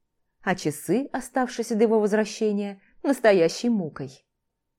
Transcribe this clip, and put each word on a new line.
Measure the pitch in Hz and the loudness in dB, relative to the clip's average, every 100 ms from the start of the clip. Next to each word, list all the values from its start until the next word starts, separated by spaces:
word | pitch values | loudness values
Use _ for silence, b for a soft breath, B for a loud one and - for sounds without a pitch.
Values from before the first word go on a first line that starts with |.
| _ _ _ _ | _ _ _ _
а | - 185 | -4 -2
часы, | 156 147 - 208 277 | -4 -6 -2 -2 -2
оставшиеся | 277 - 262 247 - 226 220 | -8 -4 -4 -4 -4 -4 2
до | |
его | 226 220 | 2 4
возвращения – | 208 208 214 - 214 202 202 196 b b 311 | 2 0 -2 -2 -2 -2 -6 -10 b b -2
настоящей | 269 220 190 165 - 240 | 2 4 6 4 2 0
мукой. | 220 160 - 135 - _ _ _ _ _ | 0 -2 -8 -14 -14 _ _ _ _ _